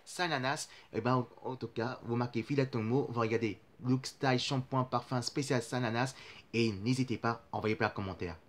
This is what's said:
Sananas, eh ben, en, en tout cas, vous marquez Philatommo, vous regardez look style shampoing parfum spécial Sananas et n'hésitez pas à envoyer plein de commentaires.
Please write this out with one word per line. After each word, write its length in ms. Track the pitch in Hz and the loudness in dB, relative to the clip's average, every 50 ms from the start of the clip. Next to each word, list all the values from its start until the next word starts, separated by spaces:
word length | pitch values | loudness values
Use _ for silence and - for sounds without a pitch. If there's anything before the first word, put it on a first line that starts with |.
| - | -6
Sananas, 600 | - - - 185 170 156 135 127 131 143 170 - - - - - - - | -10 -4 -2 -2 0 0 0 0 0 0 -2 -4 -8 -12 -18 -16 -8 -4
eh 80 | 110 107 | 0 2
ben, 140 | 123 127 | 4 4
en, 120 | 127 120 - - - - 113 | 4 2 0 -6 -10 -8 -8
en 60 | 131 | -8
tout 120 | 127 - 110 | -6 -8 -6
cas, 320 | - - 113 127 123 - - | -4 -2 -2 -2 -4 -6 -6
vous 120 | 113 117 | -4 -2
marquez 260 | 120 123 123 - 117 110 | -2 -2 -2 -2 -4 -2
Philatommo, 640 | - 147 139 135 131 - 120 107 110 120 139 135 - | 0 2 2 2 2 0 0 0 2 2 2 0 0
vous 100 | 120 - | 0 0
regardez 400 | - 110 113 113 117 110 95 - - - - - - | 2 2 2 2 0 0 -2 -4 -10 -20 -16 -6 -2
look 220 | 123 131 131 131 | 0 0 0 0
style 320 | - - - 143 135 127 123 | -4 -6 0 2 2 2 2
shampoing 460 | - - 143 131 131 - - 131 127 | 2 0 0 0 0 0 0 0 0
parfum 360 | 131 - 120 - - 135 123 | 2 0 -2 -2 -2 -2 -2
spécial 420 | 120 - - 117 - 135 143 120 113 | -2 -2 -2 -2 0 0 0 0 0
Sananas 520 | - - 123 123 113 113 117 127 135 - - - - - - - - - | -2 -2 -2 -2 0 0 0 0 0 -2 -6 -16 -18 -18 -20 -12 -4 0
et 180 | 113 117 113 104 | 2 2 2 2
n'hésitez 460 | 95 101 117 131 131 127 127 117 104 | 0 0 2 2 2 2 0 0 0
pas 280 | - 117 117 113 - - - | 0 0 -2 -2 -6 -8 -6
à 60 | 107 | -2
envoyer 180 | 104 107 107 | 0 0 2
plein 120 | - 113 107 | 2 2 2
de 60 | - | 2
commentaires. 440 | - 101 95 90 - 95 87 82 - - | 0 -4 -4 -4 -4 -6 -6 -8 -10 -14